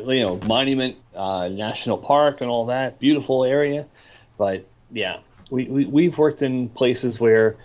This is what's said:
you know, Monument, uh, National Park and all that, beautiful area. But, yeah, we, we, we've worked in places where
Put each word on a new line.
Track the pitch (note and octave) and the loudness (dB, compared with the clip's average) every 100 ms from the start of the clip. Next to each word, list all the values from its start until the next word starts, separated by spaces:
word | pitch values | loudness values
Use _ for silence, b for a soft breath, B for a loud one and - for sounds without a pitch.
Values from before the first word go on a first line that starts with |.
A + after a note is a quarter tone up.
| A#2 | -2
you | C3 | 0
know, | G#2+ F2+ | 0 -2
Monument, | G2+ A2+ C3+ C3+ B2+ B2 _ | -2 0 0 0 -2 -6 _
uh, | F2 F#2+ F#2+ F2+ | -8 -4 -4 -4
National | G2 G#2+ - - G2+ | -6 -8 -6 -4 -4
Park | - C#3+ D3 C#3 | 2 4 4 0
and | B2 | -2
all | A#2+ A#2 | -2 -2
that, | B2+ C3 - | -2 -4 0
beautiful | C3+ D3 C3+ C3 | 2 2 2 0
area. | B2+ C#3 D3 C#3+ D3 b b b b - | 2 2 0 -2 -8 b b b b -4
But, | G2+ F#2+ F#2+ _ _ | -2 -2 -8 _ _
yeah, | A#2+ F#2+ D#2+ - - - | -8 -6 -8 -14 -20 -8
we, | B2+ C3 | -6 -2
we, | C3+ C#3 | -2 0
we've | C#3+ F3 - | 2 2 2
worked | D3+ D3 | 0 2
in | C#3 B2+ B2 | -2 -2 -4
places | - B2 A#2+ B2+ A2+ | 0 0 0 -2 0
where | A#2 A2 A2 G#2+ | 4 4 4 0